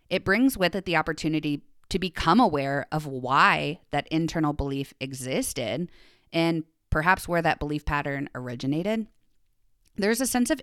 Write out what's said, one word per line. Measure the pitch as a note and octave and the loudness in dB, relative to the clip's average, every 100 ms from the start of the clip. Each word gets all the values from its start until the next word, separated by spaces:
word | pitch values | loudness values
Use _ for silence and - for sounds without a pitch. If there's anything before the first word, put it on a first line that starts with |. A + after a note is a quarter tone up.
| - | -4
It | F#3+ F#3+ | -4 0
brings | G3+ C4 A3 | 4 4 2
with | F3+ G3+ | 0 -2
it | F3+ | 0
the | D#3+ | 0
opportunity | D#3 D#3 D#3+ D#3 D3 C#3+ - - - | 0 -2 -2 -2 -2 -4 -8 -20 -6
to | F#3+ | -4
become | F3+ - E3 F#3+ | -4 -2 4 6
aware | A#3 D3 C#3 C#3 - | 6 2 -2 -2 -2
of | D#3 D3+ | -6 -4
why | C3 B2 C#3 F#3+ D#3+ D3 D3 - | -6 2 6 6 4 0 -6 -4
that | C#3+ - | -4 -2
internal | D#3+ E3 E3+ D3+ | -2 0 0 0
belief | D3 C#3+ C#3 C3+ - | 0 -4 -4 -6 -8
existed | C3 C3+ B2+ D#3 C4 - A2+ B2 F3 - - _ _ | -10 -8 -4 -4 -4 -4 -4 -4 -6 -10 -20 _ _
and | E3 E3 E3 D#3+ _ - | 0 0 0 -4 _ -4
perhaps | D#3 D#3+ F#3+ - | 0 2 2 2
where | E3+ | 0
that | D#3+ - | 2 0
belief | D3 D3 - | -2 -4 -2
pattern | D3 C#3+ C#3 C#3+ B2+ | -4 -2 -6 -8 -10
originated. | B2 A#2+ C3 D3+ F#3+ A3 G#3 _ _ _ _ _ _ _ _ - | -10 -6 -2 -2 -2 -4 -6 _ _ _ _ _ _ _ _ -2
There's | G3+ A#3 | 0 0
a | C4 | 0
sense | B3 A#3+ | 0 0
of | D4+ | 0